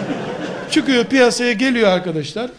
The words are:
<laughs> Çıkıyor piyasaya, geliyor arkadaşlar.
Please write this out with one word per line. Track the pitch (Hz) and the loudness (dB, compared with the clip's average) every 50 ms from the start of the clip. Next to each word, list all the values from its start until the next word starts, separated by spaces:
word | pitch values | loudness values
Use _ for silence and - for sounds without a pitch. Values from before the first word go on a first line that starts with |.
| - - - | -6 -6 -6
<laughs> | - - - - - - - - - - - | -6 -6 -8 -8 -8 -8 -8 -10 -10 -8 -2
Çıkıyor | - 311 262 - 269 240 233 | -2 0 2 2 2 2 2
piyasaya, | - 262 269 247 240 - - 247 240 240 | 2 4 4 4 4 4 2 0 -2 0
geliyor | 196 254 269 247 240 220 196 | 0 0 0 2 2 4 4
arkadaşlar. | 185 175 175 185 160 160 143 135 - 202 240 247 - | 2 2 -2 -4 -6 -6 -6 -6 -8 -8 -8 -8 -10